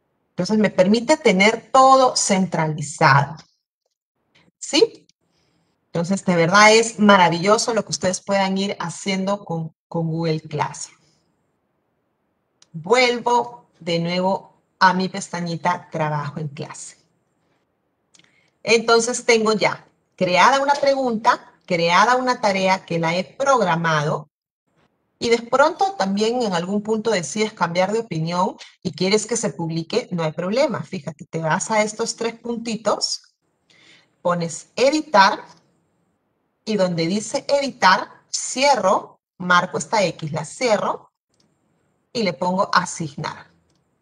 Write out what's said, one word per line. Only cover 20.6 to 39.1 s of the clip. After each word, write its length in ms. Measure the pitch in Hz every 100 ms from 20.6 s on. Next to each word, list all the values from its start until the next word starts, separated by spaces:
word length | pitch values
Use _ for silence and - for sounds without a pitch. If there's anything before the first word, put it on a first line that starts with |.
una 120 | 277
pregunta, 800 | 285 277 277 254 220 240 302 - _ -
creada 500 | 175 170 175 240 254
una 240 | 254 254
tarea 460 | 208 190 190 190 -
que 120 | 170
la 180 | 165 175
he 80 |
programado 1040 | 190 - 269 254 180 165 170 156 151 208 - _ _ _ _ _ _ _ _ -
y 100 | 233
de 100 | 233
pronto 540 | 233 262 302 359 392 392
también 420 | 190 196 220 247
en 120 | 220
algún 280 | 175 180 208
punto 300 | 208 220 226
decides 420 | 196 160 214 214
cambiar 380 | - 170 170 190
de 80 | 220
opinión 560 | 226 165 160 175 208 - - _
y 120 | -
quieres 320 | 131 185 208 208
que 120 | 233
se 140 | 202
publique, 560 | - 165 165 165 220 247
no 120 | 175
hay 80 | 156
problema. 500 | 151 180 233 294 202
Fíjate, 420 | - 185 170 - -
te 140 | 165
vas 300 | 160 185 -
a 140 | 214
estos 320 | 214 - 226 -
tres 240 | 233 233
puntitos, 960 | 233 233 233 214 - - - - _ _ _ _ _ _ _ _ _ _
pones 480 | 180 175 165 - - -
editar 680 | 262 311 302 202 196 214 - _ _ _ _ _ _ _ _ _ _ _
y 140 | - 208
donde 300 | 180 170 165
dice 380 | 202 - 269 -
editar, 640 | 285 277 - 185 202 - - _
cierro, 840 | - - 254 285 247 190 254 -